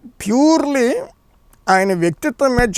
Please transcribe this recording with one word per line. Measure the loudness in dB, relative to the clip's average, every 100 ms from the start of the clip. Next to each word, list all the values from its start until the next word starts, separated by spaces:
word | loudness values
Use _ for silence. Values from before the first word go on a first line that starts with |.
| -20 -12 -2
purely | 2 2 2 0 -2 -2 -2 -8 _ _ _ _ _ 0
ఆయన | 0 0
వ్యక్తిత్వం | 0 -2 -2 -6 -2 0 2
మీద | 0